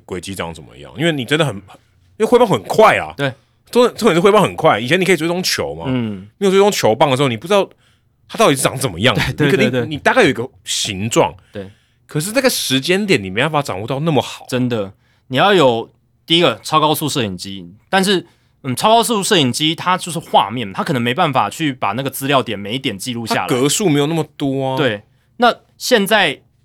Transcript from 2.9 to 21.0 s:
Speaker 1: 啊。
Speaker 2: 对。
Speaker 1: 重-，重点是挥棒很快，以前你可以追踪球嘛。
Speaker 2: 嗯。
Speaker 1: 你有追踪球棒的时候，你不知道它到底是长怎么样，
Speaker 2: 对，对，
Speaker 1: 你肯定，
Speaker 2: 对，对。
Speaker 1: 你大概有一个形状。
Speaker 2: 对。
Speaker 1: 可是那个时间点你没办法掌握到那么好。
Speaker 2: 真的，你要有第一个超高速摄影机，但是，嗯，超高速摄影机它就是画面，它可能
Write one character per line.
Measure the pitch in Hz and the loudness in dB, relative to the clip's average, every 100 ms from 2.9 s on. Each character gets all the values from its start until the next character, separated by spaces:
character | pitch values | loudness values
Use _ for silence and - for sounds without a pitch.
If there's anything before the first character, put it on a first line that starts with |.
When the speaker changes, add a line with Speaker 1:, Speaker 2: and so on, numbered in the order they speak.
| 104 | 4
Speaker 1:
啊。 | 78 78 | -2 -4
Speaker 2:
对。 | 139 - _ _ _ | -6 -6 _ _ _
Speaker 1:
重-， | 233 240 - | 2 2 2
重 | 220 | 2
点 | 170 | 4
是 | |
挥 | 180 | 4
棒 | 208 | 4
很 | 147 92 | 2 2
快， | 160 107 | 2 2
以 | 120 | 2
前 | 180 | 0
你 | |
可 | 175 | 2
以 | 170 | 0
追 | 165 | 0
踪 | 175 | -2
球 | 180 - 73 78 | -4 -4 -4 -6
嘛。 | 107 | -4
Speaker 2:
嗯。 | 127 113 98 101 - | -4 -4 -8 -14 -4
Speaker 1:
你 | 202 | 2
有 | |
追 | 190 | 4
踪 | 208 | 4
球 | 196 113 113 | 2 2 2
棒 | 151 | 2
的 | 127 | 2
时 | |
候， | 139 | 0
你 | 110 | -2
不 | 170 | 0
知 | |
道 | 202 185 _ _ _ _ _ - | 0 0 _ _ _ _ _ -8
它 | 180 | 0
到 | 208 | 2
底 | 135 | 2
是 | |
长 | 156 127 | 0 -2
怎 | 131 | -6
么 | 85 | 0
样， | 120 143 | 0 2
Speaker 2:
对， | 135 | -2
对， | - 147 | 0 2
Speaker 1:
你 | |
肯 | 131 | 2
定， | - | 2
Speaker 2:
对， | 127 | 0
对。 | 117 | -4
Speaker 1:
你 | 147 | -2
大 | 214 | 0
概 | 247 | 2
有 | 175 | 2
一 | |
个 | 104 123 _ | 0 -6 _
形 | - - - 92 113 | -8 -6 -4 -4 -2
状。 | 170 104 71 _ | 0 0 -2 _
Speaker 2:
对。 | 104 95 - _ _ - | -16 -16 -20 _ _ -10
Speaker 1:
可 | 147 | -6
是 | 180 | -4
那 | 233 | 0
个 | 262 | 0
时 | - - 131 | 0 -2 -2
间 | 135 185 208 | 0 0 2
点 | 139 | 0
你 | 95 | -2
没 | 98 | -4
办 | 151 | -2
法 | 151 | -2
掌 | 135 95 | -4 -6
握 | 110 | -6
到 | 135 | -4
那 | 165 | 0
么 | 135 | 0
好。 | - - - | -2 -6 -6
Speaker 2:
真 | 127 123 | -2 -2
的， | 117 95 - _ _ - | -2 -6 -10 _ _ -6
你 | 127 | 0
要 | 190 | 4
有 | 196 135 113 - _ _ _ - | 4 4 2 -4 _ _ _ 0
第 | 165 | 2
一 | |
个 | 180 107 | 2 0
超 | - 156 | -2 0
高 | 151 | 2
速 | 151 147 | 0 -2
摄 | 139 | -2
影 | 107 90 | -4 -6
机， | 98 98 85 101 _ | -12 -14 -16 -20 _
但 | 196 | 0
是， | 190 185 170 _ _ _ | 2 0 -4 _ _ _
嗯， | 139 120 | -8 -2
超 | 214 | 2
高 | 233 | 4
速 | 226 220 | 2 0
摄 | 185 196 | 2 2
影 | 131 | 2
机 | 120 156 165 | 0 -2 -2
它 | 180 185 | -2 -2
就 | 175 | -4
是 | 165 | -10
画 | - 196 101 | 0 0 0
面， | 120 104 | -4 -8
它 | 95 | -6
可 | 214 | -4
能 | 131 | -2